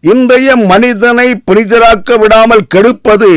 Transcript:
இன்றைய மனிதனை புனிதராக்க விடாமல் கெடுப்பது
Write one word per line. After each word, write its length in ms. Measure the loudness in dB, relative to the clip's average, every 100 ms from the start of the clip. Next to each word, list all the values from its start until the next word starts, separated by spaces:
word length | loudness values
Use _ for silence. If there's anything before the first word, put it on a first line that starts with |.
இன்றைய 460 | 0 0 2 0 0 0 0
மனிதனை 580 | 0 -2 -2 -2 0 -2 -4 -2
புனிதராக்க 720 | -2 0 0 0 -2 -2 0
விடாமல் 500 | 2 2 2 0 0
கெடுப்பது 640 | -2 0 -2 -2 0 2